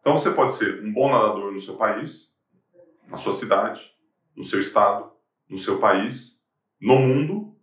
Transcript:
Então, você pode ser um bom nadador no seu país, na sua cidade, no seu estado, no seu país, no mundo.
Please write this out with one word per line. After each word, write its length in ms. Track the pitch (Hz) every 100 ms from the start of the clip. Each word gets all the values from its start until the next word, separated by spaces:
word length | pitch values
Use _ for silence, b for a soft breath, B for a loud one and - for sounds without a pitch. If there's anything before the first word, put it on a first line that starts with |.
Então, 160 | - 147
você 140 | -
pode 240 | - 131
ser 300 | - 104 95
um 80 | 107
bom 180 | 107 139
nadador 400 | 127 107 101 101
no 80 | 98
seu 160 | 95
país, 580 | 95 110 98 156 - - _ _ _ _ _ - _ _
na 80 | -
sua 160 | -
cidade, 480 | 98 110 98 110 - - _ _ _ _ -
no 80 |
seu 160 | 95 101
estado, 500 | 98 113 104 98 - _ _ _ _
no 100 | 95
seu 220 | - 98
país, 600 | 107 95 110 135 - _ _ _ _ _
no 160 | 113 131
mundo. 600 | 131 135 160 208 - -